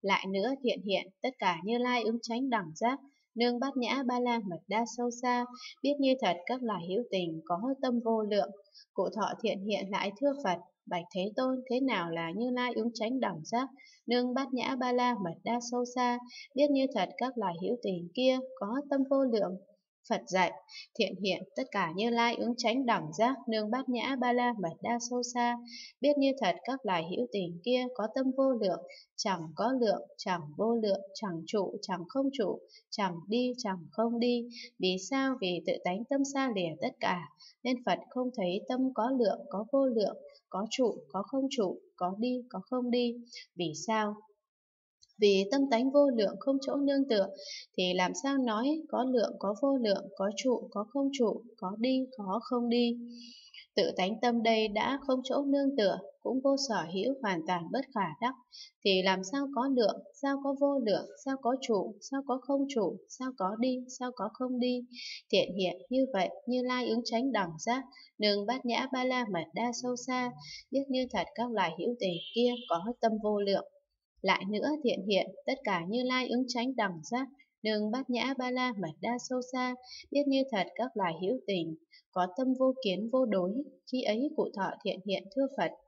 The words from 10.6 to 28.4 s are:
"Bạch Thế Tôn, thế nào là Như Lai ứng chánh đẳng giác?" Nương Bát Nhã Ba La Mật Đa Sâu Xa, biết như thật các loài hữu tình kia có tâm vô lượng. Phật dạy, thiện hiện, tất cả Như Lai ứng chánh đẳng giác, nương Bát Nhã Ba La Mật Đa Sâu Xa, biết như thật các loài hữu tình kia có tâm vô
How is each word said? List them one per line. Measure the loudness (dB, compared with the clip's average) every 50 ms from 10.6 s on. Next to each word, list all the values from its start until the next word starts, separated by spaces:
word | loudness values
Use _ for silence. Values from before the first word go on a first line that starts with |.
| -4 -14 _ _ _
"Bạch | -6 -6 -6 -6 -6 -4
Thế | -4 -4 -2 -2
Tôn, | 0 0 0 0 -2 -2 -2
thế | 0 0
nào | 2 2 2 0 0 -2
là | -2 -2 -4 -4 -2
Như | -2 -2 0
Lai | 0 0 -2 0 0
ứng | 0 -2 -2 -2
chánh | -2 -4 -2 0 0
đẳng | 0 -2 -2 -4 -6
giác?" | -2 0 0 0 -2 -6 -16 -20 -20 -20 _ _ 0
Nương | 2 2 2 2 0
Bát | 0 -2 0 -2
Nhã | -2 -2 -2 -2 0
Ba | 0 2
La | 4 4 4 4 2
Mật | 2 -2 -4 -4 -4 _
Đa | -2 -2 0 -2 -2
Sâu | -2 -2 -2 -2 0
Xa, | 0 2 2 2 0 -4 -10 -16 -18 -18 -6 _
biết | 4 6 6
như | 6 4 4 2 2
thật | 0 0 0 0 -4
các | -4 -2 -2 -2
loài | -2 -2 -2 -2
hữu | -2 -2 -2 0 0
tình | -2 -2 -2 -4 -6 -2
kia | 2 4 4 4 4 -2 -6 -8
có | -6 -4 -2 -2 -4 -2 0
tâm | 0 0 2 2
vô | 4 4 4
lượng. | 4 2 2 2 0 -2 -8 -10 _ -20 _ _ _ _ _ _ -4
Phật | -4 -4 -2 0
dạy, | 2 4 4 4 2 -4 -16 _ -18 -18 -18 -16 _ 0
thiện | 0 0 0 -2 0
hiện, | 0 0 0 -4 -8 _
tất | -6 -6 -4
cả | -2 -2 -2 0 0
Như | 0 0 2
Lai | 2 2 2 2 2
ứng | 0 0 -2 -2 0
chánh | 2 2 2 2 2
đẳng | 2 2 2 0 -4 0
giác, | 2 2 2 2 0 -2 -2
nương | -2 0 0 0
Bát | -2 -2 -2 -2
Nhã | -2 0 0 -2 0 0
Ba | 2 2 2
La | 4 2 2 0
Mật | 0 -4 -4 -4 -4
Đa | -4 -2 -2 -2 -2 -4
Sâu | -4 -4 -4 -4 -2
Xa, | 0 0 0 0 -2 -8 -14 -16 -16 -16 -18 -10 _
biết | 2 2 4 4
như | 4 2 2 2
thật | 0 0 0 0 -2
các | -6 -6 -4 -2
loài | -2 -2 0 -2
hữu | -2 -2 -4 -4 -2
tình | -2 -4 -4 -4 -6 -6 0
kia | 0 2 2 2 -2 -4
có | -4 -4 -2 0
tâm | 0 0 0 2
vô | 2